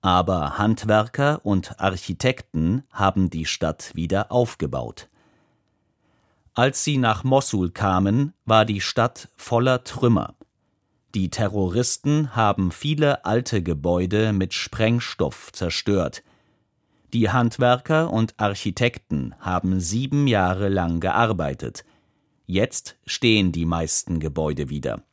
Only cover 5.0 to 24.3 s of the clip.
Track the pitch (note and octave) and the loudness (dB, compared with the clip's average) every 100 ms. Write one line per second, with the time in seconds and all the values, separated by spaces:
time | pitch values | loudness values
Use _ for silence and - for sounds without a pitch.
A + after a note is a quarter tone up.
5 | - _ _ _ _ _ _ _ _ _ | -20 _ _ _ _ _ _ _ _ _
6 | _ _ _ _ _ - B2+ C#3 - C#3 | _ _ _ _ _ 2 2 2 0 2
7 | A#2+ G2+ C3 C3+ - G#2 F2+ - G#2 F#2 | 2 2 2 2 2 0 -2 0 0 2
8 | G2 A2+ C#3+ - - A2 A2 G#2 - - | 4 2 0 -4 2 4 4 0 -2 0
9 | A2+ - - _ - A#2 B2+ B2+ - - | -2 -2 -20 _ -2 0 2 0 -4 0
10 | B2 G#2 - - - _ _ _ _ _ | 2 2 0 -12 -20 _ _ _ _ _
11 | _ G#2 F#2 - G#2 G#2 F#2 G2 B2 - | _ -4 -2 0 -2 0 0 0 0 -2
12 | C#3+ D3+ D3 A#2 A2 G2+ F#2 - D3 D3+ | 0 0 0 2 2 2 0 -2 -4 2
13 | D3 C#3 - A2 B2 G#2+ E2+ D#2 D2+ F2 | 2 0 0 -2 0 -2 0 -2 0 0
14 | F2+ G#2 A2 G2+ F#2+ - - - A2 A#2+ | 2 2 2 2 -2 -4 -8 -2 0 0
15 | - - D2 - - - F2+ - - G2+ | -2 -4 -4 -4 -16 -6 -4 -4 0 0
16 | D#2+ - _ _ _ _ _ _ _ _ | 0 -6 _ _ _ _ _ _ _ _
17 | _ A#2+ A2+ B2+ A#2+ - B2 B2 - D#3+ | _ 0 2 4 2 2 2 2 2 2
18 | E3 - A2+ - G#2+ G2+ - - B2 - | 2 0 -2 0 -2 -2 -6 0 -2 -2
19 | _ D2 B1+ - - F2+ F#2 F#2 E2+ A2 | _ -6 -6 -8 -4 -2 0 -2 -2 -4
20 | C3+ C#3+ C#3+ G#2+ F2+ F#2 G2+ G2 E2+ E2+ | -2 0 2 2 2 0 0 0 0 0
21 | F#2 - A2+ G2 D2+ C#2 A#1 - - _ | 0 2 2 0 -4 -4 -10 -12 -20 _
22 | _ _ _ _ - F2+ A2+ - - - | _ _ _ _ -6 -2 -2 -4 -12 -20
23 | - - A#2+ A2 F#2+ D#2+ E2 E2+ E2 - | -12 0 4 4 4 0 -2 -2 -2 -4
24 | - E2+ D#2 | -2 -4 -4